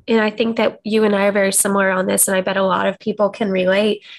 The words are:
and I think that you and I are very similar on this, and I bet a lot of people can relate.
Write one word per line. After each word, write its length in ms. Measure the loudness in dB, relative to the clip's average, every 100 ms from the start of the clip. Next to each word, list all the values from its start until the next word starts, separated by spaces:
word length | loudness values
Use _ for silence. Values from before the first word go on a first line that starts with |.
| 0
and 120 | 2
I 100 | 2
think 260 | 0 -2 0
that 200 | -2 -2
you 200 | -2 0
and 120 | 2 2
I 80 |
are 80 | 2
very 200 | 2 0
similar 380 | 0 0 0 0
on 160 | 0 -2
this, 220 | 0 0
and 80 | 0
I 40 |
bet 160 | -2 0
a 60 |
lot 240 | 0 0 -2
of 120 | -4
people 300 | -8 -2 -2
can 200 | -2 -2
relate. 540 | 0 2 2 0 -2 -8